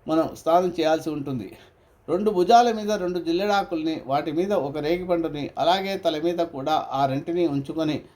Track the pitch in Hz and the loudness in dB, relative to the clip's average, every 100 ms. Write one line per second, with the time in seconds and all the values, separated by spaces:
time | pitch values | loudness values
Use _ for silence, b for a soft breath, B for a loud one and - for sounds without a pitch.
0 | - 160 156 - - 170 185 170 156 160 | -2 0 0 -2 2 4 4 0 0 0
1 | 156 147 139 127 98 - b b b b | 0 -6 -6 -6 -8 -14 b b b b
2 | - 170 208 185 180 233 240 220 208 208 | -4 0 2 2 6 6 6 2 -2 -2
3 | 180 180 160 170 202 202 185 165 156 160 | -2 -4 -2 0 2 0 0 -2 -2 -4
4 | - 139 151 156 190 202 139 147 147 180 | -2 -2 0 -2 0 0 0 -2 0 0
5 | 185 175 160 147 139 - 156 190 196 196 | 0 0 0 -4 -6 -2 2 2 0 -2
6 | 170 156 165 170 165 143 135 156 - 131 | -2 0 0 -2 -4 -4 -2 0 0 0
7 | 139 135 156 170 170 139 135 156 156 151 | 0 0 -2 0 0 0 -4 -4 -2 -2
8 | - | -6